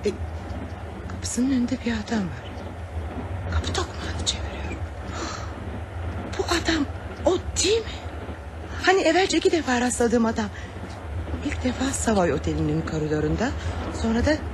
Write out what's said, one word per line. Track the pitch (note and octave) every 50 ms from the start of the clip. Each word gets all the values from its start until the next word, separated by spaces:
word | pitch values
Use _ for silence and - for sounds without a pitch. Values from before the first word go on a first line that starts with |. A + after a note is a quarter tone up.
| -
E, | G#3 - - - - - - - - - - - - - - - - - - - -
kapısının | - - - - - A#3 B3 C4+
önünde | C#4 B3 A#3+ A#3+ B3+ A#3+ -
bir | A#3+
adam | A#3 A3 G#3 - A#3+ A3
var. | F#3+ E3 C3 B2 - - - - - - - - - - - - - - - - B3 - - - - - -
Kapı | - - - -
tokmağını | - F#4 - - - - E4+ - - -
çeviriyor. | - - - - - - - D2 - - - - - - - - - - - - - - - - - - - - - - - - - - - - - - - - - -
Bu | - F#4+
adam | - F4 E4+ - - E4 D#4 C#4+ - - - - - - - -
o | D4 F#4 F4 - - - - -
değil | F4 G#4+ A#4
mi? | A4 - - - - - - - - - - - - - - - - - - - -
Hani | F4 F#4+ G4
evvelce | - D#4+ D#4+ F4 G4 F#4+ D#4+
iki | D#4+ - F#4+
defa | - E4 - - B3+ A#3+
rastladığım | B3 B3 A#3 - A#3+ A#3 G#3 B3 A3+
adam. | A3+ A3+ A3 G#3+ G3+ - - - - - - - - - - - - - - - - - - -
İlk | D4 - - -
defa | B3+ A3+ G3+ C4
Savoy | C4+ C#4 - - B3 A3 G3+ F3 E3+ B2+
Oteli'nin | D#3 - E3 D#3 D3+ D#3+ D3+ D3+ D#3+
koridorunda, | D#3+ - - D#3 D3+ D3+ D3+ D3+ D3+ D#3 E3 E3 G#3+ C4+ D4+ - - - - - - - - -
sonra | - A3+ A3+ A#3 A#3+
da | C#4 D#4 D4 - -